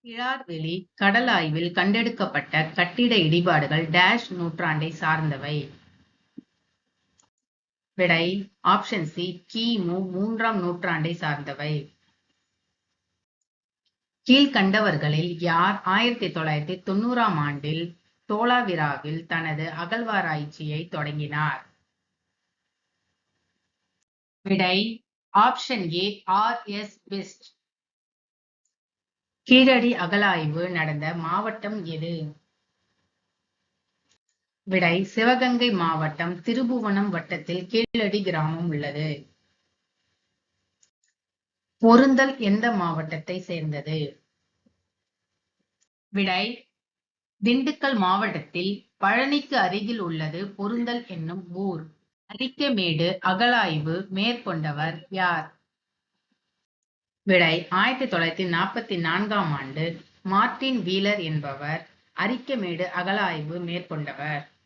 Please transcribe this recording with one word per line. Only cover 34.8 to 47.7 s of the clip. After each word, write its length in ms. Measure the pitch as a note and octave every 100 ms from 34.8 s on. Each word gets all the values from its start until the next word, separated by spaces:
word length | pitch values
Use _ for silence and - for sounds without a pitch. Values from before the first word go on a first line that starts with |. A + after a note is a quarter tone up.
| F3 F3
சிவகங்கை 680 | G3 - A3+ B3 B3+ A#3+ A#3+
மாவட்டம், 680 | F#3+ E3 D#3+ D#3 D3+ E3+ F3
திருபுவனம் 680 | - A#3+ A#3+ B3 G#3+ G3 G#3
வட்டத்தில் 580 | E3+ - E3+ D#3+ F3 F#3
கீழடி 560 | A3+ A#3 A#3 G3+ G#3
கிராமம் 440 | F#3+ E3 D#3 E3 E3+
உள்ளது. 600 | D3 D3 D3 D#3 C#3+ - _ _ _ _ _ _ _ _ _ _ _ _ _ _ _ _ _ _ _ _ _ _ _ _ _
பொருந்தல் 600 | A3+ A#3+ C4+ C4 C4+ C4+
எந்த 340 | G#3 G#3 A#3
மாவட்டத்தை 680 | G#3 E3+ D#3+ D#3 D#3 - F3+
சேர்ந்தது? 840 | F3+ E3+ D#3 D3 D#3 D#3+ C#3+ - _ _ _ _ _ _ _ _ _ _ _ _ _ _ _ _ _ _ _
விடை 520 | G3+ F#3+ F#3 A3 B3 _ _ _ _ _ _ _ _
திண்டுக்கல் 540 | G#3 B3+ C4+